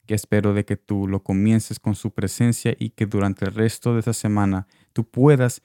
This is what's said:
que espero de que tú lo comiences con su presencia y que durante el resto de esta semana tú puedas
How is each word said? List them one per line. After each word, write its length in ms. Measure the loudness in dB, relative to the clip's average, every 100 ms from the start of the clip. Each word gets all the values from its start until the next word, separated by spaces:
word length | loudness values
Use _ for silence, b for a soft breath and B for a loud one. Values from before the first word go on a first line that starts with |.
| -6
que 80 |
espero 400 | -6 0 0 2
de 100 | 0
que 100 | -2
tú 320 | -6 -4 -4 -2
lo 140 | -4
comiences 580 | -2 0 2 2 0 -6
con 140 | -4
su 180 | -4 -6
presencia 640 | -4 -4 0 0 0 -2 -4
y 120 | -6
que 140 | -4
durante 400 | -2 0 -2 -2
el 80 | -4
resto 400 | 0 -2 -2 -2
de 60 | -2
esta 140 | -2
semana 540 | -4 -2 0 0 -2 -6 b b
tú 100 | -8
puedas 580 | -4 4 6 6 4 -2